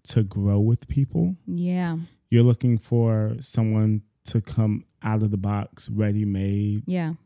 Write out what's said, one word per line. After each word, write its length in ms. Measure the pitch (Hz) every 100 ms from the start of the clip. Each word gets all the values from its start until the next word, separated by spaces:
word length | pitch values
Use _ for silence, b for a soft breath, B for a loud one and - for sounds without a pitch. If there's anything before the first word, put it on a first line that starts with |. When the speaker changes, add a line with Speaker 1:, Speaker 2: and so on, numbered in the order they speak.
Speaker 1:
to 180 | - 117
grow 380 | 98 101 101 101
with 280 | 110 120 -
people. 480 | 143 135 160 175 185 -
Speaker 2:
Yeah. 520 | 175 175 180 175 165 170 _ _
Speaker 1:
You're 120 | 120
looking 340 | 123 117 123 113
for 580 | - 120 113 110 107 113
someone 600 | 123 - 110 110 107 107 - _ -
to 140 | 113
come 440 | - - 110 107 - _
out 200 | 113 107
of 80 | 107
the 80 | 101
box, 500 | 101 104 - - -
ready-made, 920 | 104 107 104 104 98 98 101 104 104 -
Speaker 2:
Yeah. 280 | 180 160 160